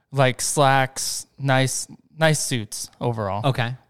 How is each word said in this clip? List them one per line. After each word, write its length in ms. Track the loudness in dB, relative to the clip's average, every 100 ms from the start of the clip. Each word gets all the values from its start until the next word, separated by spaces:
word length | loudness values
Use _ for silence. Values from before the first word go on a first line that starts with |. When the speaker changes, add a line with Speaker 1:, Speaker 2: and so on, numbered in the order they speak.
| _
Speaker 1:
Like 280 | 2 2 2
slacks, 840 | -2 2 4 4 2 -4 -6 -8 -10 -6
nice, 500 | 0 2 2 -2 -8 -16 _ 0
nice 220 | 2 2
suits 500 | 0 -4 -4 -10 -12 -6
overall. 460 | -4 -2 -2 -2 0
Speaker 2:
Okay. 280 | 0 -2 -6